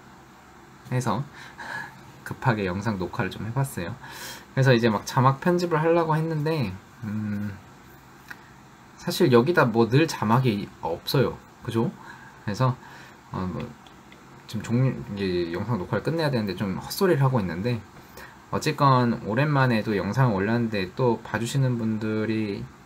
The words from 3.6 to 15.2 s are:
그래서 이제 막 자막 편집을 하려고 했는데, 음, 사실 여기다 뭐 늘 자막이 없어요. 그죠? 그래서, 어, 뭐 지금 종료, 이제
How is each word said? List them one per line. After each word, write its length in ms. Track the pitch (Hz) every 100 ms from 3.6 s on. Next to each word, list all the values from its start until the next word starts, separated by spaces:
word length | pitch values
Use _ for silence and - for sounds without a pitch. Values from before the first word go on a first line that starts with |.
| 139 - 85 - - - - - -
그래서 200 | 135 131
이제 160 | 117 117
막 160 | 101 -
자막 340 | 131 127 135
편집을 400 | 180 175 175 156
하려고 360 | 165 170 160 156
했는데, 580 | 160 156 151 160 101 95 - -
음, 500 | 110 107 104 101 104 95 - - - - - - - - - - - - - -
사실 340 | - - 160
여기다 340 | 120 123 160 123
뭐 220 | 113 110
늘 180 | 135 160
자막이 600 | - 107 123 127 101 - -
없어요. 560 | 82 85 - 143 95 76 - -
그죠? 280 | - 113 160 - - - - -
그래서, 320 | - 98 131 127 - - - - -
어, 180 | 98 92
뭐 160 | 82 73 - - - - - - - -
지금 160 | 107
종료, 300 | 92 120 131 - 69
이제 400 | 101